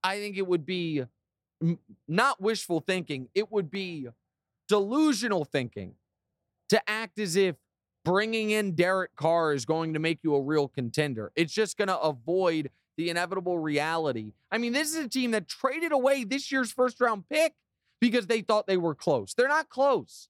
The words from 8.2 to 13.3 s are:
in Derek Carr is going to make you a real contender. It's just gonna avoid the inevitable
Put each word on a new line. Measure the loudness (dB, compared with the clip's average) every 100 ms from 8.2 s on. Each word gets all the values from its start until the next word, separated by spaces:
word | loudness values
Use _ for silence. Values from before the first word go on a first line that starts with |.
| 2 -2 0
in | 0 0 2
Derek | 2 2 -2 -2
Carr | 2 2 2
is | 0 0
going | -2 0
to | 0
make | 0 0
you | 2 0
a |
real | 2 2 0
contender. | -2 -4 0 -2 -2 -6 -2
It's | -2
just | 0 -2 0
gonna | 0 2
avoid | 0 -2 -2 2 2 0 -4 _ _ -6
the | -4
inevitable | -2 -2